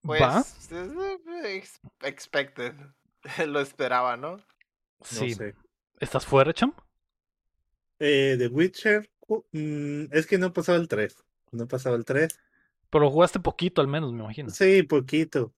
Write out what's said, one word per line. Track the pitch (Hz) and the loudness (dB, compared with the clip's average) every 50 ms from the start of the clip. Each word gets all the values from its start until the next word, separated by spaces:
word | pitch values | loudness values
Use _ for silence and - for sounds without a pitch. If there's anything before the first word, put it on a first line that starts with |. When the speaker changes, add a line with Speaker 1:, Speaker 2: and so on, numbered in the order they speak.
Speaker 1:
Pues, | - 151 151 156 | -6 -2 2 4
Speaker 2:
¿Va? | 143 123 143 214 | 4 4 4 2
Speaker 1:
es, | 269 - - - - - | 0 -2 -8 -20 -20 -14
eh, | 165 175 180 196 294 359 381 392 392 359 330 330 339 349 311 208 196 | -12 -12 -12 -10 -8 -8 -8 -8 -8 -10 _ -14 -14 -10 -10 -10 -10
ex-, | 190 202 - - _ - - _ _ | -10 -12 -16 -20 _ -20 -20 _ _
expected. | - 139 135 - - _ - 143 139 135 _ - 120 123 - - - - _ _ _ _ _ _ | -10 -10 -10 -12 -18 _ -4 -4 -4 -4 _ -10 -10 -10 -10 -14 -20 -20 _ _ _ _ _ _
<laughs> | _ 139 - - 165 | _ -12 -4 -4 -4
Lo | 147 143 147 | 0 0 -2
esperaba, | 139 139 - - 139 123 127 123 127 123 120 | -2 -4 -4 -6 -2 0 0 0 0 0 -2
¿no? | 120 135 156 180 202 _ _ _ _ _ _ _ _ _ _ _ _ | -4 -8 -12 -12 -14 _ _ _ _ _ _ _ _ _ _ _ _
Speaker 2:
Sí. | - - 120 113 120 123 | -18 -12 -8 -6 -6 -6
Speaker 3:
No | 113 | -6
sé. | 98 107 104 - _ _ _ _ _ _ _ _ _ | -8 -10 -12 -12 _ _ _ _ _ _ _ _ _
Speaker 2:
¿Estás | - - - 131 - | -10 -4 -4 -6 -2
fuera, | - 143 135 135 151 | 4 4 4 4 4
Cham? | 160 - 233 277 - - _ _ _ _ _ _ _ _ _ _ _ _ _ _ _ _ _ _ _ _ _ _ _ _ | 2 0 0 0 -2 -6 _ _ _ _ _ _ _ _ _ _ _ _ _ _ _ _ _ _ _ _ _ _ _ _
Speaker 3:
Eh, | 151 147 147 135 135 135 131 120 | 2 4 4 4 4 2 2 2
The | 123 120 | 0 0
Witcher, | 120 143 175 190 - - - 220 208 214 214 _ _ _ | 2 2 0 0 0 -2 0 2 2 2 0 _ _ _
cu-, | _ - 220 220 - _ | _ -4 -4 -4 -4 _
mm, | - 156 151 151 147 147 147 143 147 147 156 143 | -8 -6 -6 -4 -4 -6 -6 -6 -6 -8 -8 0
es | 143 156 160 | 0 0 2
que | - 214 185 | 2 0 2
no | 180 | 2
he | 185 | 0
pasado | 175 180 165 - 175 170 | -2 -2 2 2 2 2
el | 170 165 | 2 0
tres. | - 104 107 - - _ _ _ _ _ _ _ | -2 -2 -2 -4 -6 _ _ _ _ _ _ _
No | - 117 117 | -10 -10 -6
he | |
pasado | 123 - 127 131 131 120 | -6 -6 -4 -2 -2 -2
el | 117 117 | -2 -2
tres. | - 131 143 160 165 - _ _ _ _ _ _ _ _ _ _ _ | -2 0 0 0 0 -2 _ _ _ _ _ _ _ _ _ _ _
Speaker 2:
Pero | - 151 147 | 2 4 4
lo | 143 | 4
jugaste | 135 160 175 185 - 190 | 6 4 4 4 2 -2
poquito | 170 165 - - 170 180 - 160 | -4 -4 -2 0 -4 0 2 2
al | 147 139 | 2 2
menos, | 143 160 156 131 | 0 -4 -4 -4
me | 117 117 110 | -6 -8 -10
imagino. | 107 107 147 143 110 | -10 -10 -10 -12 -12
Speaker 3:
Sí, | 92 - 196 190 196 190 | -2 2 4 6 6 6
poquito. | 170 143 156 143 131 131 147 156 160 156 - 143 117 110 _ | 4 4 2 2 2 2 -2 -2 -2 0 -2 -2 -2 -2 _